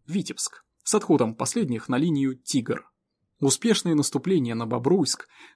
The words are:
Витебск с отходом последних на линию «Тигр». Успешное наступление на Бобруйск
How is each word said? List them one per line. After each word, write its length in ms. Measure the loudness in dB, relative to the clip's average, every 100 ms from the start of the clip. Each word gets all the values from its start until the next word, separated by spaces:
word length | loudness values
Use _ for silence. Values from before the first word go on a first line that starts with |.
| -6
Витебск 560 | -6 -6 -8 -10 -10 _ _ -2
с 100 | 0
отходом 400 | 4 2 2 -2
последних 540 | -4 -2 -2 -4 -2
на 80 | 0
линию 400 | 2 2 0 -4
«Тигр». 520 | -4 -2 -2 -6 -8 _ _ _ _ -2
Успешное 540 | 0 2 2 2 2 2
наступление 600 | 0 -2 0 0 0 -4
на 100 | -4
Бобруйск 640 | -2 2 2 2 -4 -10 -20 -18